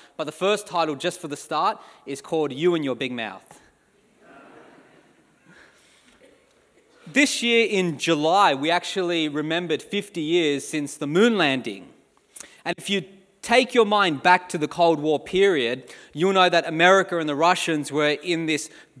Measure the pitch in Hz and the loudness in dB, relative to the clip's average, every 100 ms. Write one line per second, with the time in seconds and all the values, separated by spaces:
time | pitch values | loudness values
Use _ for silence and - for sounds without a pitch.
0 | - - 147 - 190 208 202 175 160 139 | -20 -10 -10 -4 -2 -2 -2 -4 -2 -2
1 | 175 - 156 143 - 156 185 214 - - | -6 -8 -10 -12 -6 -2 -2 -4 -12 -20
2 | - 139 - 160 147 131 170 170 143 120 | -14 -14 -6 -4 -4 0 0 0 -2 -4
3 | 131 123 110 95 - - _ _ _ _ | -6 -6 -10 -12 -20 -20 _ _ _ _
4 | _ _ _ - - - - - _ _ | _ _ _ -20 -20 -20 -20 -20 _ _
5 | _ _ _ _ _ - - _ _ _ | _ _ _ _ _ -20 -20 _ _ _
6 | _ _ - _ _ _ _ _ _ _ | _ _ -20 _ _ _ _ _ _ _
7 | - 156 285 - 233 233 220 196 180 139 | -6 0 0 0 2 2 2 0 -2 -2
8 | - 156 151 190 196 139 147 175 175 196 | 0 0 2 4 4 2 0 -2 -2 -6
9 | 175 170 156 147 151 165 175 151 - 202 | -4 -2 -2 -4 -4 -4 -4 -6 -4 -6
10 | 196 170 151 175 160 139 139 156 143 - | -6 -8 -2 0 2 -2 -4 -6 -6 -8
11 | 143 160 233 214 156 131 117 98 90 _ | -2 2 4 4 0 0 -4 -12 -16 _
12 | _ _ _ - - - - 175 - 196 | _ _ _ -20 -20 -14 -10 -8 -4 -6
13 | - - _ _ - 233 262 254 208 208 | -6 -18 _ _ 2 2 4 2 2 4
14 | 190 143 180 185 185 170 147 - 170 156 | 2 2 4 4 2 -6 -6 0 2 2
15 | 151 147 - 185 196 165 117 127 - - | 0 -2 -2 0 2 2 0 -4 -10 -20
16 | - 147 180 190 180 170 170 160 180 196 | -18 -2 0 4 4 4 0 4 6 6
17 | 190 175 151 143 165 180 - 156 139 139 | 4 -2 -4 2 2 2 0 -4 -2 0
18 | 147 147 175 165 160 151 - - - - | 0 0 -2 -4 -2 -4 -6 -16 -20 -2